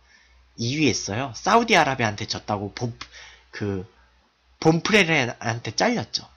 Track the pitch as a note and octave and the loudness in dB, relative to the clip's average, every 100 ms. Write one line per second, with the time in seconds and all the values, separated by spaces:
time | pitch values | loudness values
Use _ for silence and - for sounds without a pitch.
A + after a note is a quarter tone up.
0 | _ _ _ _ _ - A#2 D3+ C#3 - | _ _ _ _ _ -6 -4 2 2 2
1 | - G#2+ C3+ - F#3 A3+ A3+ F#3 C#3 C3 | -4 -6 -6 -4 2 2 4 4 4 2
2 | A2 G#2 G#2+ F#2 - G2+ G2+ - A#2+ A#2+ | -2 -2 -6 -8 -4 -4 -4 -6 -6 -8
3 | - - - - _ - G2+ F#2+ F#2 _ | -16 -20 -20 -20 _ -8 -6 -6 -8 _
4 | _ _ _ _ _ - D#3+ E3 - G#3 | _ _ _ _ _ 0 2 2 4 2
5 | E3 D3+ A#2+ - A2+ A#2 - - G#3+ A3+ | 4 2 0 -4 -6 -6 -6 -2 0 0
6 | - - - | -4 -8 -10